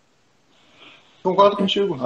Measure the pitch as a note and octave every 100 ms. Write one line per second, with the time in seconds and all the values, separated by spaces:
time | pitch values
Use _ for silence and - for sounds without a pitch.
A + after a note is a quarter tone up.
0 | _ _ _ _ _ _ _ _ - -
1 | _ _ F#3+ F#3 G3+ G3+ F#3+ G#3 G3 C#3